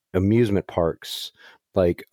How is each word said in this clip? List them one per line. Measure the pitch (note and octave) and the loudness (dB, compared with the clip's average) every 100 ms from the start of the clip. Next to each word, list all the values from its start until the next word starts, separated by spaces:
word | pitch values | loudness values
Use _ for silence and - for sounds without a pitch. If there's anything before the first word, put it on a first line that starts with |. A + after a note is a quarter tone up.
| _ | _
amusement | F#2 G2 A#2 A2+ G2 - | 0 2 2 2 0 -2
parks, | F#2 E2 - - - - - - _ _ | -2 -2 -2 -12 -14 -14 -18 -20 _ _
like, | F#2+ F2+ E2 - | 0 0 0 -4